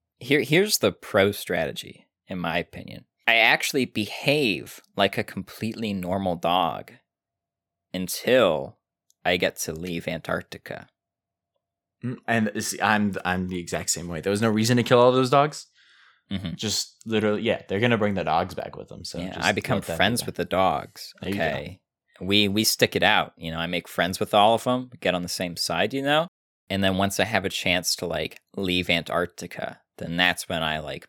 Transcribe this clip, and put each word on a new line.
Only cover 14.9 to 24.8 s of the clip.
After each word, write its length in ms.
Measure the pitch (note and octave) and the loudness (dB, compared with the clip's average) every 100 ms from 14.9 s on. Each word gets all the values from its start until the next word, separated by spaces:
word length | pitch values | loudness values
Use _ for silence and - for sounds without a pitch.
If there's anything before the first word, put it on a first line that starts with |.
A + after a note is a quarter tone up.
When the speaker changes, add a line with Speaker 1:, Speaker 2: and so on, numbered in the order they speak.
| B2 | 8
Speaker 2:
all 120 | B2 | 8
those 180 | B2+ B2+ | 6 4
dogs. 380 | C#3+ D3+ - - _ _ _ _ _ _ | 4 4 -2 -16 _ _ _ _ _ _
Speaker 1:
Mm-hmm. 240 | F#2+ F2+ E2+ | -8 -6 -6
Speaker 2:
Just 420 | G#2+ - - _ A2+ | -2 -2 -6 _ -2
literally, 380 | A2 G#2+ G#2 | 0 2 2
yeah, 180 | A2 F2+ - | 0 -2 -2
they're 120 | G2 | 0
gonna 180 | A#2+ A2+ | 2 2
bring 160 | G#2 F#2+ | 2 0
the 80 | |
dogs 320 | D#2 D#2+ F2+ - | 0 0 0 -6
back 200 | - - | -12 -14
with 120 | - | -16
them. 140 | - - | -14 -12
So 140 | E2+ | -8
Speaker 1:
Yeah, 140 | F#2 F#2 | -8 -2
Speaker 2:
just 100 | F2 | 0
Speaker 1:
I 60 | |
become 260 | G2 - - | 0 -2 -4
Speaker 2:
let 80 | - | -2
that 80 | |
be 40 | E2 | 0
Speaker 1:
friends 240 | F#2+ A#2+ | 2 2
Speaker 2:
there. 40 | - | -4
Speaker 1:
with 80 | - | -6
the 100 | F2 | -2
dogs. 680 | F#2 F#2 D2 - - - - | 2 2 2 -6 -16 -20 -12
Speaker 2:
There 80 | F2+ | -8
you 60 | G2+ | -4
go. 60 | D#2+ | -2
Speaker 1:
Okay. 340 | C#2 D2 F#2+ _ _ _ _ | -4 -8 -14 _ _ _ _
We, 260 | F#2 G#2 G2+ | 2 4 4
we 160 | G#2 | 2
stick 320 | A2 - A#2 - | 0 2 0 4
it 80 | |
out. 300 | G#2 G2+ - - | 4 4 0 -6
You 140 | E2 | -8
know, 80 | E2 | -6
I 80 | E2+ | -4
make 200 | F2 - | -4 -4
friends 320 | - F2 F#2 | -2 -2 -2
with 140 | G#2 | 2
all 220 | G#2 G#2+ A#2 | 6 6 4
of 80 | |
them, 260 | B2 B2+ | 0 -2